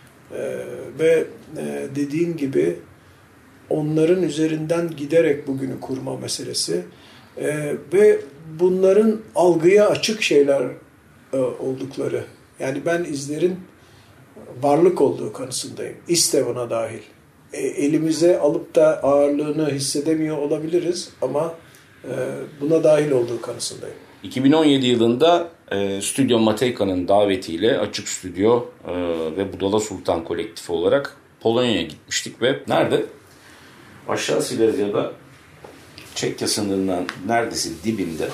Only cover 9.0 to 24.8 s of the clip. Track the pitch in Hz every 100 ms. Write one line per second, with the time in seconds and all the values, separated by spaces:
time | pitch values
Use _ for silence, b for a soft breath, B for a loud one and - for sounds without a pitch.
9 | 220 - - 156 175 156 170 208 202 -
10 | - - - 147 139 139 - - - _
11 | _ - - 135 123 - 131 131 135 -
12 | - 117 - - _ - 135 139 170 170
13 | 165 139 135 156 185 180 - b b b
14 | b b - - - 123 139 147 180 175
15 | 127 - - - - - 117 113 110 -
16 | - 170 - 143 123 123 117 113 110 110
17 | - - _ _ - 143 135 - 147 156
18 | 160 151 175 175 147 165 - 165 156 143
19 | 135 143 143 143 151 151 147 139 - 147
20 | 147 156 156 147 147 156 160 170 160 -
21 | - - 127 143 165 - b b b -
22 | 139 131 135 - 117 - 147 160 151 151
23 | 151 127 117 117 - 117 - - - -
24 | - - 98 127 139 156 151 135